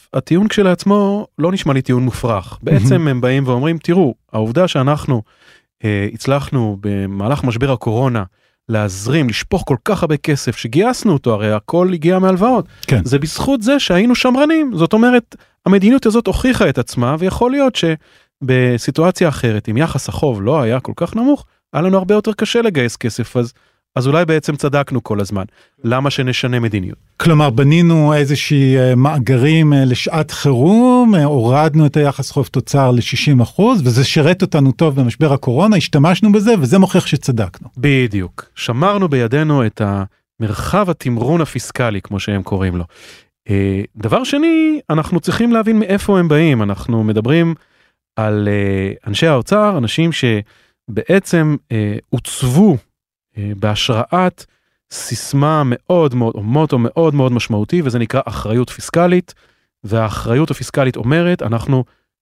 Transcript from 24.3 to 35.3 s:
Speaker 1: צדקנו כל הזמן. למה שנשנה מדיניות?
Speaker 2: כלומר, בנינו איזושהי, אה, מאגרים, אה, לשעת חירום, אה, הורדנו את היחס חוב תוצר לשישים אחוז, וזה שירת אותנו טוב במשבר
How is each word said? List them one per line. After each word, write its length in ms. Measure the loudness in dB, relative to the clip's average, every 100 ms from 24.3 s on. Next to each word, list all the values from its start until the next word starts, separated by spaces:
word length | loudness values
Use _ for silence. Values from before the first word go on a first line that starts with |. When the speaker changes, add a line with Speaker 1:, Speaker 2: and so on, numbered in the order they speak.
| 0 -2 -4
Speaker 1:
צדקנו 460 | -2 -2 -2 -4
כל 180 | -4 -4
הזמן. 240 | -4 -6 -8 _ _ _
למה 260 | -2 0 0
שנשנה 500 | -2 -2 -2 -2 -2
מדיניות? 380 | -2 -2 -6 -10 _ -2
Speaker 2:
כלומר, 340 | 2 4 4
בנינו 640 | 4 4 4 4 4 4
איזושהי, 640 | 2 0 -2 0 2 4 4
אה, 160 | 4
מאגרים, 800 | 4 2 2 2 2 4 4 4
אה, 120 | 4
לשעת 460 | 2 0 -2 -2 -4
חירום, 840 | -2 0 2 4 4 4 4 4
אה, 100 | 4
הורדנו 600 | 2 2 2 4 4 4 2
את 100 | 2
היחס 340 | 0 0 -4
חוב 160 | -4 -2
תוצר 440 | -4 -2 2 2
לשישים 500 | 2 0 -2 2 2
אחוז, 420 | 2 2 2 2
וזה 200 | 2 2
שירת 380 | 0 2 2 2
אותנו 300 | 0 2 2
טוב 280 | 2 0 2
במשבר 320 | -2 0 0